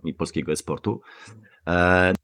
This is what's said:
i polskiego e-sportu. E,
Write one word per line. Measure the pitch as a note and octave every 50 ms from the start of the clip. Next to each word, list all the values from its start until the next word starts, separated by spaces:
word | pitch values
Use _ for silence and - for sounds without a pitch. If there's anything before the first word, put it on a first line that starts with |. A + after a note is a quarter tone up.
| -
i | - -
polskiego | - E2 - - D#2+ C#2 -
e-sportu. | D#2 - - - D2+ D2 - G#2 - - - - - - - - - - - _ _ _ _
E, | E2 F2 F2 F2 F2+ F2+ F2+ F#2 F#2 F#2+ -